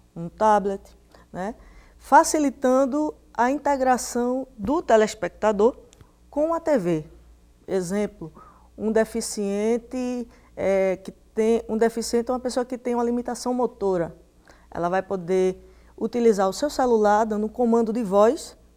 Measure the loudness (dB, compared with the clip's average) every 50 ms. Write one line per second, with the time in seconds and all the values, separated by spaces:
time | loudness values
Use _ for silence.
0 | _ _ _ -12 -12 -10 -4 0 2 4 4 4 2 0 -4 -6 -10 -18 -20 _
1 | _ _ -20 -20 -20 _ -12 -10 -8 -8 -10 -12 -18 -20 -20 -20 -20 -20 -20 _
2 | 0 6 6 6 6 6 2 0 0 -2 -2 0 0 2 2 2 2 0 0 -2
3 | -2 -4 -6 -10 _ _ -4 -2 0 0 0 -2 0 -2 0 2 2 2 0 0
4 | -2 -4 -4 -4 -2 -2 -2 -4 -6 -10 -12 -8 -4 -2 -2 -2 2 4 4 4
5 | 4 2 0 -6 -8 -8 -6 -2 -2 0 2 4 2 2 2 -2 -10 -20 -20 -20
6 | -20 _ _ _ _ _ -4 -2 -2 -2 -2 -2 0 0 0 0 0 0 -2 -2
7 | -4 -10 -18 -20 -20 -20 -20 _ _ _ _ _ _ -6 -4 -4 -4 -4 -4 -4
8 | -4 -6 -8 -12 -16 -16 -16 -20 -20 -20 -20 -20 -20 _ _ -8 -6 -2 0 0
9 | 0 0 -4 -6 -8 -6 -6 -6 -4 -4 -4 -2 -2 -2 -2 -2 -4 -8 -8 -6
10 | -6 -6 -6 -8 -10 -12 -16 -20 _ _ _ -4 -2 0 2 2 2 0 -2 -4
11 | -8 -14 -18 _ _ _ _ 0 2 2 2 0 -2 -4 -2 0 0 0 0 -4
12 | -4 -2 -2 -2 -2 -2 -4 -4 -4 -4 -4 -4 -4 -4 -8 -8 -6 -4 -2 -2
13 | -2 -2 -2 -4 -4 -6 -8 -6 -6 -4 -2 -2 -2 -4 -4 -4 -2 -2 0 0
14 | -2 -4 -8 -14 _ _ _ _ _ -20 -20 -20 _ _ -6 -4 -2 -2 -2 -2
15 | -2 -4 -6 -6 -4 -2 0 2 2 0 -2 -4 -12 -20 -20 -20 -20 -20 _ -8
16 | -8 -4 -2 2 4 4 4 4 0 -2 -2 -2 -4 -4 0 0 2 2 2 4
17 | 4 4 4 2 2 0 -2 -4 -4 -4 -2 0 2 2 2 2 2 0 -2 -4
18 | -2 2 4 4 4 4 4 0 -6 -16 -20 -20 _ _ _